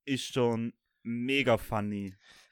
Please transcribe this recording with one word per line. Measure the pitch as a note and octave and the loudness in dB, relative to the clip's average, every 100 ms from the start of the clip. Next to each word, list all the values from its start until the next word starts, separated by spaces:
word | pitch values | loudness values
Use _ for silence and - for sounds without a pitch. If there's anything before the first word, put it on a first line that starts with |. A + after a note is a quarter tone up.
| - | -4
ist | B2+ - | -4 -2
schon | C3+ A#2+ A2+ A#2 - _ _ | 2 2 2 -4 -8 _ _
mega | A2+ A#2+ B2 C#3 B2 A2 | -8 -6 0 2 4 2
funny. | - A2 G#2 G2+ G2 F#2+ - - _ | 2 -4 -2 -4 -6 -12 -20 -20 _